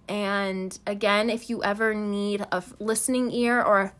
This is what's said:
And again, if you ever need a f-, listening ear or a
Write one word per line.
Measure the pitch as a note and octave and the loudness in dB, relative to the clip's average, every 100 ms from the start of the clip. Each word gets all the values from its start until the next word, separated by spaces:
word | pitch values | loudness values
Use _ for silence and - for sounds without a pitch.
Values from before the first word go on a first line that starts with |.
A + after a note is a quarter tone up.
| - | -8
And | G#3 G3 G3+ G3 F#3+ F#3 - - | -4 -2 -2 -2 -4 -6 -8 -8
again, | G3+ G3+ G#3 A3+ | -2 2 4 2
if | A#3 - | -2 -4
you | A#3 | -4
ever | - G#3 A3 | -2 0 0
need | G#3+ G#3 G3+ G3+ G3+ | 0 -2 -2 -2 -2
a | G3+ F3+ | -2 -4
f-, | - - | -6 -8
listening | G#3+ A3 - B3+ B3 | -2 -2 0 0 0
ear | A#3+ A#3+ A#3+ | 0 2 4
or | - G3+ | 4 4
a | G3 - | 2 -2